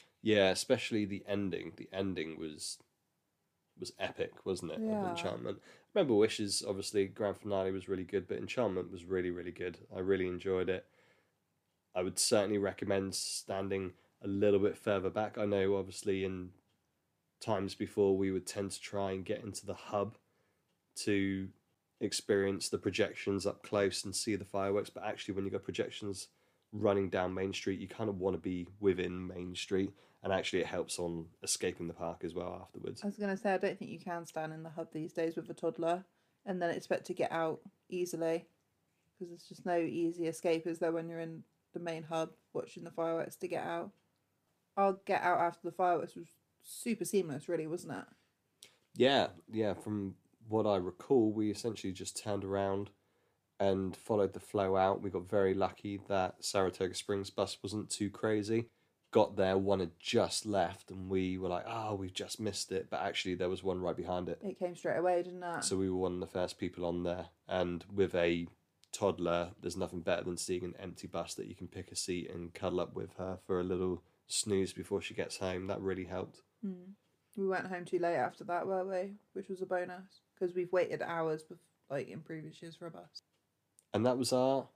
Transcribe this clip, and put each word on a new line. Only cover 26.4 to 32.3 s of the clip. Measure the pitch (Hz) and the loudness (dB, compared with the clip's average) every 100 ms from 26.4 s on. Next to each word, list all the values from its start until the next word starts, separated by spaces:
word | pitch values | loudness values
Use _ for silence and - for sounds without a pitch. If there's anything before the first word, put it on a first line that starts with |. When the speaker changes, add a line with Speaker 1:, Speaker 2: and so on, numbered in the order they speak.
| _ _ _ | _ _ _
Speaker 1:
running | 104 107 101 95 | 0 4 4 2
down | 95 90 | 2 0
Main | 92 98 | 0 -2
Street, | 95 101 92 | -2 -2 -4
you | 92 | -6
kind | - 107 | -4 -4
of | 98 | 0
wanna | 95 92 | 0 0
be | 92 90 85 101 | -2 -4 -6 2
within | 98 90 90 90 92 | 4 4 2 -4 -6
Main | 90 90 | -8 -8
Street, | 90 - 95 98 - - _ | -6 0 2 0 -4 -20 _
and | 98 | 0
actually | 95 - 92 | 2 2 0
it | - | 0
helps | 90 - - | -2 -2 -2
on | 87 85 82 - | -4 -4 -8 -8
escaping | 98 - 92 - 85 | -2 0 -2 -4 -6
the | |
park | - 85 82 | -6 -6 -6
as | 87 | -6